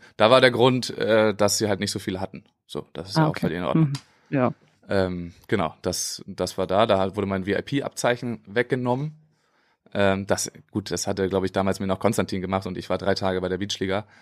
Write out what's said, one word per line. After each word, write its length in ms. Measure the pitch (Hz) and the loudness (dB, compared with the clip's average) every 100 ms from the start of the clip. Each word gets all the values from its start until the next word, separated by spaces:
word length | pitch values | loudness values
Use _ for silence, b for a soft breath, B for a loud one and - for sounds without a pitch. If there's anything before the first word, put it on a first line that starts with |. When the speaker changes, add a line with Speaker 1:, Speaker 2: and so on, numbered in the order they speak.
| b - | b 4
Speaker 1:
da 120 | 107 | 6
war 120 | 131 | 8
der 80 | 127 | 6
Grund, 400 | 117 127 127 110 - | 6 4 4 -2 -4
äh, 360 | 104 110 107 | 2 4 4
dass 220 | 101 101 - | 4 2 2
sie 100 | 104 | 0
halt 140 | 95 | 0
nicht 120 | 101 | -2
so 60 | 101 | -4
viele 220 | - 95 | -6 -6
hatten. 240 | 95 - _ _ _ | -6 -10 _ _ _
So, 220 | - - | -12 -12
das 160 | - 92 | -12 -4
ist 80 | 147 | 2
Speaker 2:
Ah, 40 | |
Speaker 1:
ja 40 | 156 | 2
auch 20 | |
Speaker 2:
okay. 100 | - | 2
Speaker 1:
völlig 160 | - - | -4 -2
in 80 | |
Ordnung. 200 | 90 160 151 | 0 2 2
Speaker 2:
Mhm. 60 | 139 - _ - 147 | 0 -10 _ -6 0
Ja. 160 | 123 - _ _ - | 0 -2 _ _ -4
Speaker 1:
Ähm, 440 | 101 92 90 87 - - | 0 0 -2 -10 -12 -4
genau, 260 | 104 80 - | -2 -2 -4
das, 400 | 92 87 - - - | -6 -4 -6 -10 -14
das 320 | 92 90 - | -6 -6 -4
war 80 | 92 | 0
da. 200 | 92 110 | 2 4
Da 300 | 98 95 104 | 2 0 -2
wurde 100 | 98 | -2
mein 180 | 95 | -2
V-I-P-Abzeichen 1000 | 92 95 - 139 - - 123 120 123 113 - | -2 -4 -2 -4 -4 -2 -2 -2 -4 -10 -6
weggenommen. 720 | 104 123 131 123 127 151 - _ _ _ _ _ _ _ | -2 -2 -2 0 -2 -4 -10 _ _ _ _ _ _ _
Ähm, 340 | 101 98 95 101 | 0 2 2 0
das, 240 | 92 - - _ | -2 -4 -10 _
gut, 200 | 107 95 | -8 -4
das 160 | 85 - | -6 -4
hatte, 220 | 95 92 | -2 0
glaub 160 | 95 | 0
ich, 80 | 92 | 0
damals 280 | - 95 95 | -2 -2 -2
mir 60 | 98 | -2
noch 140 | 92 | -2
Konstantin 400 | 101 - 92 98 | 0 0 -2 -4
gemacht 260 | 92 95 95 | -2 -4 -4
und 100 | 90 | -10
ich 140 | - | -6
war 80 | 92 | -4
drei 160 | 92 | 0
Tage 260 | 95 95 92 | 0 0 -2
bei 80 | 90 | -2
der 100 | 92 | -4
Beachliga. 480 | 98 - 98 95 104 _ | -6 -6 -4 -4 -6 _